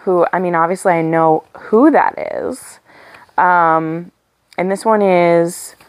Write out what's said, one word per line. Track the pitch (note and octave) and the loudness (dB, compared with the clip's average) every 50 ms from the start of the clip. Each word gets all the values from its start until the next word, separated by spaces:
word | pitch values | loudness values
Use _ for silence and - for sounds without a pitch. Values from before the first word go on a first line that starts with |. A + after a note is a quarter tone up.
who, | - G3+ F#3 F3 E3+ - | -4 -2 0 2 0 0
I | - F3 | 0 -4
mean, | F#3 F3+ E3+ | -4 -2 0
obviously | E3 E3 E3 F#3+ F#3 - G3 | 0 0 -2 -2 -2 -2 0
I | E3+ E3 | 0 0
know | D#3+ D#3+ D#3+ E3 D#3+ D#3+ D#3 D#3 - _ _ - | 0 0 0 2 2 2 2 0 -2 _ _ -20
who | - - - A3 C4+ D#4+ | -6 0 2 4 4 4
that | C#4 F#3 - - - - | 4 2 0 0 -4 -8
is. | - - - - - - B3+ - - - - - _ _ - - - - - - - _ _ - | -10 -10 -8 -8 -8 -8 -10 -12 -16 -20 -20 -20 _ _ -20 -20 -20 -20 -20 -20 -20 _ _ 0
Um, | F3+ F3+ F3+ F3 E3+ E3 D#3+ D#3+ D#3+ D#3+ D#3+ E3+ F3 F#3 _ _ _ _ _ _ _ _ - - | 2 2 2 2 2 2 0 0 -2 -4 -8 -8 -10 -14 _ _ _ _ _ _ _ _ -8 -6
and | F3 F#3+ | -4 -4
this | G3 G3 - | -4 -4 -2
one | A3 A3 G#3+ | 0 0 2
is, | G3+ G3 F#3 F3 F3 E3+ E3+ E3+ E3+ E3+ F3+ - - - - _ - | 2 2 2 2 2 2 2 2 0 -2 -6 -12 -18 -20 -20 _ -20